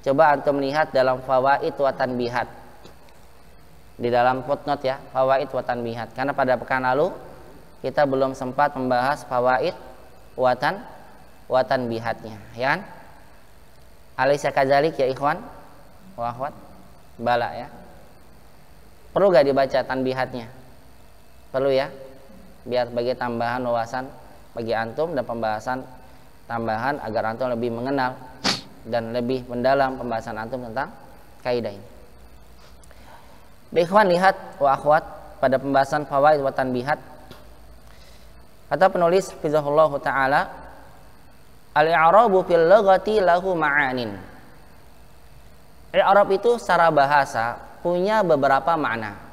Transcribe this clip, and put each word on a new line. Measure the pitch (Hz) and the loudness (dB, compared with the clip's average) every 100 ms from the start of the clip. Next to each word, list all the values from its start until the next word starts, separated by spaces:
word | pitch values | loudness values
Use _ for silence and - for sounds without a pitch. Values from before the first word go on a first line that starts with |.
Coba | - 139 156 | 0 4 4
antum | 143 143 143 | 4 2 0
lihat | 135 147 156 | -2 -2 0
dalam | 135 131 127 | 2 2 0
fawaid | 131 131 135 139 151 - | 0 2 2 2 0 -2
wa | 139 | -2
tanbihat. | 135 131 123 120 120 - - - - - - - - - - - - - - - - | 0 -4 -2 -2 -4 -6 -10 -20 -20 -20 -20 -20 -20 -20 -20 -20 -20 -20 -20 -20 -6
Di | 120 | 0
dalam | 120 123 131 123 | 2 2 0 -4
footnote | 139 147 139 131 | -6 -4 -4 -4
ya, | 135 - | -6 -6
fawaid | 131 131 135 139 | -2 2 2 0
wa | 127 | -6
tanbihat. | 120 120 120 117 110 - | -4 -6 -6 -8 -10 -6
Karena | 135 | -6
pada | 139 131 123 | -2 0 0
pekan | 117 131 | -2 -2
lalu | 127 131 175 - - - - - - - | 0 0 -2 -4 -18 -20 -20 -20 -20 -10
kita | 131 127 147 | -6 0 0
belum | 135 135 | 2 -2
sempat | 131 127 131 143 | -2 -8 0 0
membahas | 135 127 123 127 143 - | 0 -2 0 0 -4 -4
fawaid | 123 123 127 160 185 - - - - - - | 0 2 2 -2 -6 -18 -20 -20 -20 -18 -2
wa | 127 123 | 0 2
tan-, | 147 196 - - - - - - | -2 -4 -12 -20 -20 -20 -20 -20
wa | - 123 | -2 0
tanbihatnya, | 127 135 120 113 117 113 113 107 110 113 | 0 -2 -2 -4 -6 -8 -10 -16 -18 -6
ya | 131 165 | -4 -4
kan? | 196 - - - - - - - - - - - - - | -6 -18 -20 -20 -20 -20 -20 -20 -20 -20 -20 -20 -16 0
Alaysa | 131 143 147 | 2 2 0
kadzalik | 139 135 139 160 160 | 0 4 4 2 0
ya | 131 | -2
ikhwan | 131 139 170 - - - - - - - - | 0 -2 -2 -8 -18 -20 -20 -20 -20 -20 -8
wa | 117 | -8
akhwat? | 120 139 - - - - - - - | -6 -10 -10 -20 -20 -20 -20 -20 -8
Bala | 117 120 117 | -2 0 -2
ya. | 92 139 - - - - - - - - - - - - - - | -8 -14 -18 -20 -20 -20 -20 -20 -20 -20 -20 -20 -20 -20 -20 -6
Perlu | - 196 | 2 4
gak | 170 | 6
dibaca | 139 135 135 135 | 4 2 2 0
tanbihatnya? | 120 131 131 131 127 127 117 - - - - - - - - - - | -2 -4 -2 -2 -6 -6 -14 -18 -20 -20 -20 -20 -20 -20 -20 -20 -8
Perlu | 131 139 | -2 2
ya? | 131 147 - - - - - - - | 2 0 -8 -18 -20 -20 -20 -20 -18
Biar | - 120 120 | -6 -4 -2
sebagai | 120 120 123 | -2 -2 -2
tambahan | 123 117 117 123 123 | -4 -4 -4 -2 -2
wawasan | 117 113 131 131 - - - - | -2 -2 -8 -10 -16 -20 -20 -16
bagi | - 113 113 | -10 -4 -4
antum | 113 127 160 151 | -4 -4 -4 -4
dan | 117 | -6
pembahasan | 117 110 107 113 127 131 - - - - - - | -4 -4 -4 -6 -8 -8 -20 -20 -20 -20 -20 -10
tambahan | 120 113 110 127 143 | -6 -4 -2 -2 -4
agar | 113 104 110 | -4 -4 -4
antum | 117 127 | -4 -4
lebih | 120 120 | -2 -4
mengenal | 117 127 139 127 131 - - - - - - 113 | -4 -4 -2 -2 -6 -16 -8 -6 -6 -10 -20 -6
dan | 117 113 | -4 -4
lebih | 120 120 131 123 | -4 -2 -4 -6
mendalam | 120 123 139 131 131 | -2 0 2 0 -2
pembahasan | 123 113 110 110 | -6 -6 -6 -10
antum | 113 123 120 | -8 -10 -8
tentang | 110 156 - - - - - | -8 -8 -10 -20 -20 -20 -12
kaidah | 127 123 107 | -4 -2 -4
ini. | 101 101 - - - - - - - - - - - - - - - - - - | -10 -18 -20 -20 -20 -20 -20 -20 -20 -20 -20 -20 -20 -20 -20 -20 -20 -20 -20 -4
Baik, | - 170 | -2 2
ikhwan, | 196 202 | 4 4
lihat | 175 190 190 - - | 4 4 2 -8 -2
wa | 139 | 0
akhwat, | 135 147 156 165 - - - | 2 2 2 0 -18 -18 -2
pada | 135 131 | 0 0
pembahasan | 135 135 135 151 | 0 0 0 -2
fawaid | 147 143 143 156 | -2 2 4 4
wa | 135 | 0
tanbihat, | 135 131 123 127 156 - - - - - - - - - - - - - - - - - | -2 -4 -4 -4 -6 -6 -20 -20 -20 -20 -20 -20 -20 -20 -20 -20 -20 -20 -20 -20 -20 -6
kata | 147 190 | 2 4
penulis | 190 170 185 180 | 4 4 4 0
hafizahullahu | - 160 151 143 147 156 143 | -6 0 0 2 4 4 2
taala, | 139 131 135 147 190 - - - - - - - - - - - - | -2 0 2 2 0 -8 -18 -18 -20 -20 -20 -20 -20 -20 -20 -20 -4
"Al-i'rabu | 147 156 165 165 190 226 185 | 0 2 6 8 8 6 4
fil | 185 170 165 | 4 4 8
lughati | 208 196 190 196 214 | 6 8 4 4 2
lahu | 180 175 190 | 4 2 2
ma'anin." | 175 151 143 135 127 113 98 92 - - - - - - - - - - - - - - - - | 0 2 2 0 -2 -6 -8 -14 -20 -20 -20 -20 -20 -20 -20 -20 -20 -20 -20 -20 -20 -20 -20 -4
I'rab | 175 170 202 202 | 0 4 4 4
itu | 190 226 233 | 2 0 -2
secara | - 175 165 | 0 4 4
bahasa | 151 139 143 135 117 113 113 - - | 4 4 2 2 -2 -4 -6 -14 -8
punya | 175 175 185 220 | -4 0 0 0
beberapa | 190 151 135 135 135 165 | 2 2 4 2 2 0
makna. | 139 113 107 98 - | -2 -4 -6 -12 -18